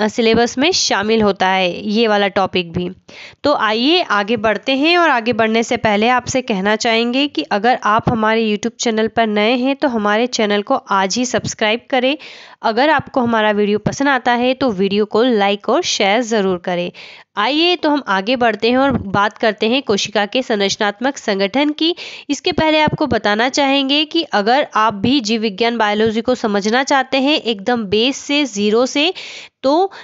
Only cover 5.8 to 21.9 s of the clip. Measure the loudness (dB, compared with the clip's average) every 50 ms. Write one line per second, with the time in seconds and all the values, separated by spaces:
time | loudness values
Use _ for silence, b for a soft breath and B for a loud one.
5.8 | 0 0 2 2 2 2 2 0 0 -2 -4 -4 -2 -2 -2 -2 0 0 0 0
6.8 | 0 0 0 0 0 0 0 0 -2 -2 -2 -6 -6 -4 -2 0 2 0 0 0
7.8 | 0 0 2 2 2 0 0 0 2 2 2 2 2 0 0 -2 -2 -4 -4 -4
8.8 | -4 -2 0 0 -2 -2 0 0 0 0 2 2 2 2 2 0 0 0 -2 0
9.8 | -2 -2 0 0 0 0 0 0 0 0 0 -2 0 0 0 0 0 0 -2 -2
10.8 | -2 0 0 0 0 0 -2 -2 -2 -2 -2 -4 -4 -4 -6 -2 -2 0 -2 -2
11.8 | -4 -2 -2 0 0 0 -2 -2 B B B B B B B B B -2 0 2
12.8 | 2 2 2 0 -2 -2 -2 -2 0 0 2 2 2 2 2 2 2 0 0 0
13.8 | -2 -2 -4 -2 0 0 0 0 0 0 0 2 2 0 0 0 0 -2 0 0
14.8 | 0 0 2 0 0 0 2 2 2 2 2 2 2 0 0 -2 -2 -2 0 0
15.8 | 0 -2 -2 0 0 2 2 0 0 0 -2 0 0 0 -2 -4 -4 -4 -4 -4
16.8 | -4 -6 -8 B B B B B B B -6 -4 -2 0 0 2 2 2 2 0
17.8 | 0 0 0 0 0 0 -2 -2 0 0 0 0 2 0 0 0 0 2 2 2
18.8 | 2 2 0 0 -2 -2 0 0 0 0 0 -2 -2 -2 0 0 0 0 0 0
19.8 | 0 0 -2 -2 -2 -2 -2 -2 -2 0 -2 -2 -2 -2 -2 0 0 -2 -2 -2
20.8 | -2 -2 -2 -2 -4 -4 -4 -4 -4 -4 -2 0 0 0 0 0 0 0 0 -2
21.8 | -2 -2